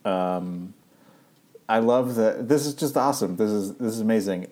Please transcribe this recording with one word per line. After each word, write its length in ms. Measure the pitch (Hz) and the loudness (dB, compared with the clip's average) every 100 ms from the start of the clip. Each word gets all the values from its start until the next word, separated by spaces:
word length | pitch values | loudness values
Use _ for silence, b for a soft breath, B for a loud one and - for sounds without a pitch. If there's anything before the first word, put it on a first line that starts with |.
um, 720 | 101 92 92 90 90 87 90 - b b b b b b _ - - | -2 0 0 -2 -6 -10 -12 -18 b b b b b b _ -16 -2
I 80 | 113 | 2
love 380 | 117 127 127 113 | 4 2 2 2
that. 340 | 110 - 120 | 2 0 2
This 160 | 147 147 | 2 2
is 80 | |
just 240 | 135 147 143 | -4 -2 2
awesome. 380 | 135 139 95 90 | 2 2 -2 0
This 140 | 107 | 0
is, 240 | 104 98 101 | 0 -4 -4
this 180 | 117 | -4
is 60 | 113 | -2
amazing. 460 | 110 110 98 92 - | 2 2 0 -4 -4